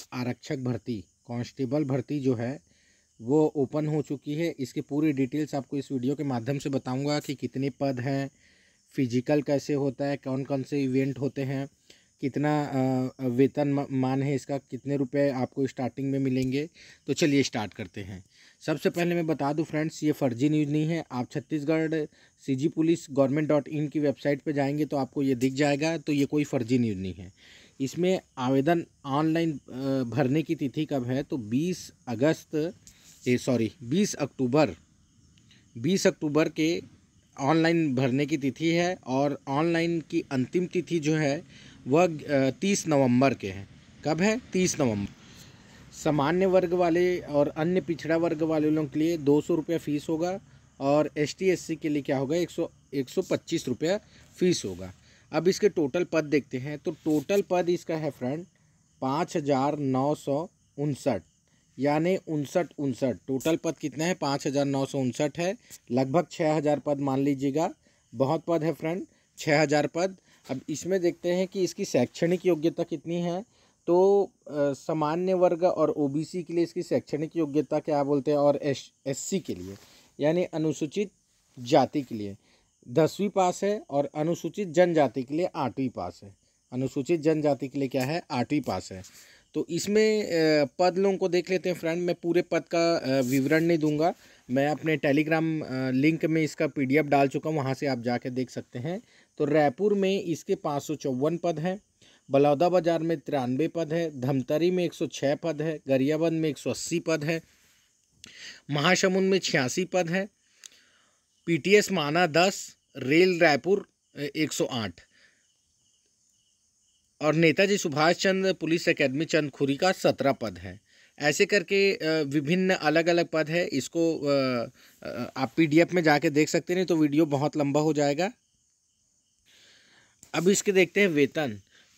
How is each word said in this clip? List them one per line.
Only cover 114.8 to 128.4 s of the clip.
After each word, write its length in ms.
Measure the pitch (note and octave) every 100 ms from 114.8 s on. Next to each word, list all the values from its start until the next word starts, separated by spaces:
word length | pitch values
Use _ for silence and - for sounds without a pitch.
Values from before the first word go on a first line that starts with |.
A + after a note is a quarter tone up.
| G#2 - _ _ _ _ _ _ _ _ _ _ _ _ _ _ _ _ _ _ _ _ _ -
और 140 | D3+
नेताजी 440 | D#3 E3 D3 G3 G3+
सुभाष 380 | F3 C#3 D#3+ F3
चंद्र 360 | G3 F#3+ F#3+
पुलिस 360 | F3 D#3+ E3 F3
एकेडमी 360 | D#3+ C#3 C3+
चंदखुरी 520 | D#3+ D#3+ D3 - C#3 C#3
का 160 | F#3
सत्रह 400 | F#3+ E3 - C#3
पद 260 | B2+ A2 F2
है। 220 | F#2+ G2+ _ _ _ -
ऐसे 280 | D3 D3 G3+
करके, 480 | G3+ E3+ G3 G3
अ, 280 | - D#3 D#3+
विभिन्न 480 | C#3+ D3 C#3+ F#3 F#3
अलग-अलग 560 | F#3 D3+ D#3+ E3+ E3+ E3+
पद 180 | D#3+ D3+
है। 160 | E3+ F#3
इसको, 520 | C3+ - E3+ E3 D#3
अ, 500 | C#3+ C#3 C3 B2 B2 - - -
अ, 300 | - A2+ A#2+ -
आप 160 | C3 -
पीडीएफ़ 380 | E3 D#3 E3+
में 80 | F3+
जाके 280 | D#3 D3 D#3+
देख 180 | C#3+ D3+
सकते 240 | E3+ -
हैं, 60 | F3+
नहीं 80 | F3+
तो 100 | E3
वीडियो 300 | D3+ C#3+ D#3+
बहुत 300 | C#3+ D3 D3+
लंबा 240 | C#3+ C#3+
हो 120 | D#3
जाएगा। 400 | D3+ C#3+ C#3+ F#3+ -